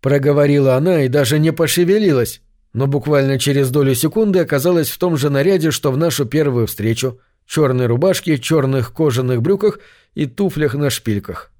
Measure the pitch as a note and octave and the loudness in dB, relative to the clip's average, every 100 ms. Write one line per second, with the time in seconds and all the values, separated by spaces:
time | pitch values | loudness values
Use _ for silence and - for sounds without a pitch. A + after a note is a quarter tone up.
0 | D3 C#3+ C#3+ C#3+ D3 C#3+ C3+ B2+ E3 F3 | 0 0 2 2 4 4 4 2 2 2
1 | C3 C#3+ B2+ D3+ D#3 D#3+ D#3+ - F3 G3+ | 2 0 0 2 0 0 -2 0 2 2
2 | G3+ C3+ A2+ - _ _ _ A2+ C#3 C#3+ | 2 2 0 -6 _ _ _ -4 -2 -2
3 | D3 D3 C3+ C3+ C#3+ C#3 C3+ C#3+ C#3 A#2+ | 0 0 2 0 0 0 0 2 2 2
4 | D#3 G#3+ G#3+ F#3 E3 C#3+ D#3+ F3 D3 - | 0 0 0 2 0 0 0 0 -2 -4
5 | F3+ D#3 C#3+ C#3 D#3+ F#3+ D#3 - D3 C3 | -2 0 0 0 2 2 0 -2 -2 0
6 | E3 - B2+ D#3 C#3+ A#2+ A2 - G#2+ A2+ | -2 -2 -2 0 0 0 -2 -2 -4 -2
7 | C3 A#2+ _ _ _ - D3 B2+ B2 A#2+ | -4 -8 _ _ _ -2 0 0 0 0
8 | F3+ F3+ - C#3+ - D#3+ C3 C3+ A#2 - | 0 0 -2 -4 0 0 0 -2 -4 -2
9 | D#3 A#2+ B2+ B2 B2 G3 G#3 - - _ | 0 0 -2 -2 0 0 0 -2 -16 _
10 | _ - D3 - G3 - D3+ C3+ C#3+ - | _ -6 -6 -2 -4 0 -2 -2 -4 -4
11 | - G2+ - F2 - | -4 -4 -6 -16 -16